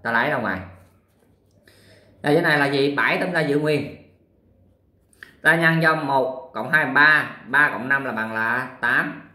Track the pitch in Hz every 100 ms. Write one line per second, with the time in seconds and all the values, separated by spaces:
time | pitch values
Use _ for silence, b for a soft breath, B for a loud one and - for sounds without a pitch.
0 | 117 117 135 139 107 92 92 - _ _
1 | _ _ _ _ _ _ b b b b
2 | b _ 147 151 170 147 139 139 143 139
3 | 113 180 180 175 151 147 151 147 - -
4 | - _ _ _ _ _ _ _ _ _
5 | _ B B B 151 170 165 165 165 156
6 | 143 135 131 131 - 110 123 156 139 139
7 | 151 151 123 - 104 139 147 104 127 139
8 | 135 110 110 110 113 123 131 - 120 135
9 | 196 - -